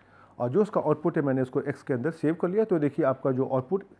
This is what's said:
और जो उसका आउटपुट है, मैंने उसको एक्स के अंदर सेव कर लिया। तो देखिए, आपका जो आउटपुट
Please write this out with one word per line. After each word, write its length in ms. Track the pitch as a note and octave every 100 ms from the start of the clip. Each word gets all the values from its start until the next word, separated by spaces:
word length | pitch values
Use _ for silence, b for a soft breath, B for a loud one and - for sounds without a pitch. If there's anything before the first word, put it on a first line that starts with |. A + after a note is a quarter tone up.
| b b b b
और 120 | B2
जो 120 | E3
उसका 180 | G3+ E3+
आउटपुट 360 | D3+ D3+ E3+ D#3+
है, 60 |
मैंने 200 | C#3+ C3
उसको 180 | B2+ C#3+
एक्स 220 | C#3+ -
के 120 | -
अंदर 160 | B2 D3
सेव 240 | D#3+ D3
कर 140 | E3+ F3
लिया। 160 | G3+
तो 140 | A3 E3+
देखिए, 260 | C#3+ -
आपका 280 | C#3 B2+ C#3
जो 140 | B2+ C3
आउटपुट 380 | C3 B2+ G3 -